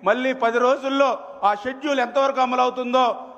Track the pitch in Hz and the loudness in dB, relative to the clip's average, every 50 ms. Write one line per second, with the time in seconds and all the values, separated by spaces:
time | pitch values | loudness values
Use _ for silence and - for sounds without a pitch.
0 | 185 190 220 247 254 262 254 254 240 233 226 240 247 247 277 277 262 269 269 277 | 2 2 0 2 2 -2 0 0 0 0 2 2 2 2 2 0 -2 -2 2 2
1 | 285 262 220 - - - - - 185 202 214 214 - 254 262 262 277 302 277 262 | 2 2 0 -4 -8 -16 -10 0 0 0 0 0 -4 -8 -8 -6 -4 -2 0 0
2 | 247 233 240 277 269 277 269 262 254 254 254 254 254 254 254 254 254 247 247 262 | -2 0 0 0 0 2 2 0 0 0 2 2 0 0 0 -4 -4 0 2 2
3 | 254 233 202 - - - - | 2 2 0 -4 -10 -16 -18